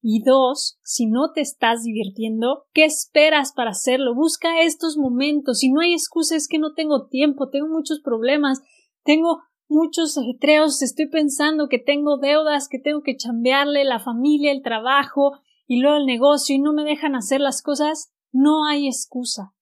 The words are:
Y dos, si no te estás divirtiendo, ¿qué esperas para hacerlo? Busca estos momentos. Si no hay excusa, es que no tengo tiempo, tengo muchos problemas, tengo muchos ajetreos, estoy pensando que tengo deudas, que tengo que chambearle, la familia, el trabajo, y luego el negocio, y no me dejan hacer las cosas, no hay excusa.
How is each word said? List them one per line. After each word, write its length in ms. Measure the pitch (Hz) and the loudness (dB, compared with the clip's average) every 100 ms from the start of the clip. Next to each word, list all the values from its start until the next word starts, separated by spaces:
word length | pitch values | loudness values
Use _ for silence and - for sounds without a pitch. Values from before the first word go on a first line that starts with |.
Y 200 | 226 214 | 0 0
dos, 560 | 254 269 254 294 - _ | 4 4 2 0 -8 _
si 240 | - - 226 | -10 -4 0
no 260 | 233 320 | 0 -2
te 80 | 320 | -4
estás 420 | 294 - 233 233 | -6 -2 0 0
divirtiendo, 800 | 233 214 196 196 220 220 240 277 _ | -4 -6 -8 -6 -6 -2 -2 -4 _
¿qué 120 | - | 2
esperas 680 | 311 311 - 302 311 302 277 | 2 2 -2 2 4 2 -2
para 160 | - 233 | -4 -6
hacerlo? 440 | 190 - 254 262 | -4 -2 0 0
Busca 460 | 240 320 - 330 330 | 0 0 0 -2 2
estos 380 | 330 330 330 302 | 0 0 -4 -2
momentos. 600 | 269 240 285 302 285 233 | -2 0 0 -2 -2 0
Si 120 | 262 | 0
no 100 | 285 | 2
hay 120 | 339 | 2
excusa, 440 | 339 - 330 302 320 | 0 -2 -4 -2 -2
es 120 | 302 | -2
que 100 | 320 | -2
no 160 | 311 | -2
tengo 340 | 311 311 285 277 | -4 -2 -2 -2
tiempo, 400 | 262 294 277 269 | 0 0 0 -4
tengo 200 | 277 311 | -4 -4
muchos 320 | 320 311 302 | -4 -4 -6
problemas, 580 | - 226 240 294 285 269 _ _ _ _ | -4 -2 0 0 0 -2 _ _ _ _
tengo 380 | - 311 330 320 _ _ _ | 0 2 2 -2 _ _ _
muchos 500 | 302 330 339 320 302 | 0 2 -2 -2 -2
ajetreos, 640 | 240 247 294 302 302 277 | -6 -2 4 4 4 0
estoy 240 | 254 - 302 | -4 -2 -2
pensando 640 | 320 294 269 302 311 294 | 0 0 0 0 0 -2
que 100 | 240 | -2
tengo 380 | 240 285 294 285 | 0 0 0 0
deudas, 500 | 277 302 311 285 285 | 2 2 2 -2 -4
que 120 | 262 | -6
tengo 220 | 294 302 | -4 -4
que 140 | 294 262 | -4 -6
chambearle, 680 | 233 233 240 277 285 294 | -6 -2 2 2 2 0
la 160 | 277 233 | 0 -2
familia, 520 | 247 233 277 302 285 | -4 -2 2 2 2
el 100 | 277 | 0
trabajo, 680 | 277 220 233 277 269 - 277 277 _ _ - | -4 -4 0 0 0 0 0 -2 _ _ -2
y 140 | 247 | 2
luego 180 | 277 294 | 4 4
el 80 | 269 | 2
negocio, 500 | 240 277 294 277 269 | 2 4 4 2 0
y 20 | |
no 140 | 285 | 2
me 100 | 302 | 0
dejan 320 | 302 302 311 | -2 -2 -2
hacer 260 | 262 202 277 | -4 -2 -2
las 220 | 277 277 | 0 -2
cosas, 500 | - 285 302 311 - _ _ | -6 -2 -2 -4 -12 _ _
no 340 | 254 285 311 302 | 2 4 4 0
hay 220 | 294 277 | -2 -2
excusa. 640 | 247 - 247 240 - 196 _ | -4 -8 -8 -8 -10 -12 _